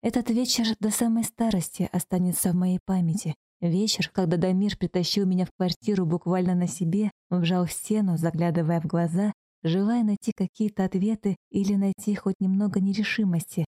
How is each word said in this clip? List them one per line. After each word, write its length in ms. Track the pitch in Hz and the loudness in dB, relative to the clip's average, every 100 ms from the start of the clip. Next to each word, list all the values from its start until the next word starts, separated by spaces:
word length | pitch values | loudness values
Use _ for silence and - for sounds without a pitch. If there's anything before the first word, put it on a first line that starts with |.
Этот 280 | - 247 240 | 0 -2 0
вечер 340 | 226 247 - 226 220 | 0 0 0 0 0
до 100 | 214 | -2
самой 340 | 208 233 226 | 0 0 0
старости 640 | 226 - 226 202 160 - 175 | -2 -2 0 0 -2 -4 -2
останется 600 | 180 - 185 180 170 190 | -2 -2 0 0 0 0
в 20 | |
моей 260 | 175 180 185 | 2 2 0
памяти. 500 | - 190 170 170 165 151 _ _ | 0 0 2 0 -4 -8 _ _
Вечер, 480 | 175 170 214 - 170 | 0 0 0 -2 -2
когда 300 | - 180 175 | 0 0 2
Дамир 400 | 185 185 202 - | 2 2 0 -2
притащил 480 | 175 180 170 - 190 | -2 -2 0 0 0
меня 180 | 185 | 0
в 60 | 180 | -2
квартиру 520 | _ 185 - - 202 175 | _ -4 -2 -2 0 0
буквально 480 | 170 - 185 180 | 0 0 0 2
на 120 | 180 175 | 2 0
себе, 440 | - 165 190 214 - _ | -2 -2 0 -2 -4 _
вжал 380 | 180 170 180 175 | -2 0 0 0
в 60 | |
стену, 440 | - - 214 202 160 | -4 -2 0 2 2
заглядывая 640 | 165 160 170 170 160 170 | 0 0 0 2 0 0
в 60 | 160 | 0
глаза, 480 | 170 170 165 208 - _ _ | -2 0 0 -2 -4 _ _
желая 400 | 165 180 202 240 | -2 0 0 2
найти 300 | 220 202 - | 0 0 -4
какие-то 500 | - 185 - 214 - | -4 -4 -2 -4 0
ответы 520 | 185 185 202 226 202 185 _ | -2 0 0 0 -2 -4 _
или 240 | 196 196 | -2 0
найти 400 | 202 196 190 - | 2 0 -2 -2
хоть 260 | 208 - 190 | -2 -2 -2
немного 400 | 190 190 208 196 | 0 2 2 2
нерешимости 840 | 196 196 208 - 202 170 - - 160 | 0 0 -2 0 0 0 -2 -4 -4